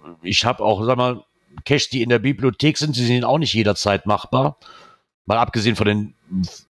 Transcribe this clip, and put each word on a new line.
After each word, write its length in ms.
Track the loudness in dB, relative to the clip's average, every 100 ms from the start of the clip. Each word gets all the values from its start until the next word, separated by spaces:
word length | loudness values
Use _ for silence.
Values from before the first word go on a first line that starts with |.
| -20 -14
ich 240 | -4 -2 0
hab 140 | 0
auch, 220 | 0 0
sag 140 | 0 0
mal, 260 | 0 -4 -12 _ _ -10 -2
Caches, 240 | 0 0
die 120 | -2
in 80 | 2
der 100 | 2
Bibliothek 580 | 2 0 0 0 0 0
sind, 180 | -2 0
die 100 | 0
sind 180 | 2
auch 140 | 2 0
nicht 140 | 0
jederzeit 520 | 0 0 0 0 0 0
machbar. 520 | -2 0 0 0 -4 -16 -20 -20 _ _ _ -2
Mal 120 | 0
abgesehen 380 | 0 0 0 2
von 120 | 2
den, 260 | 2 -2 _ -8 -4 -4 -6 -20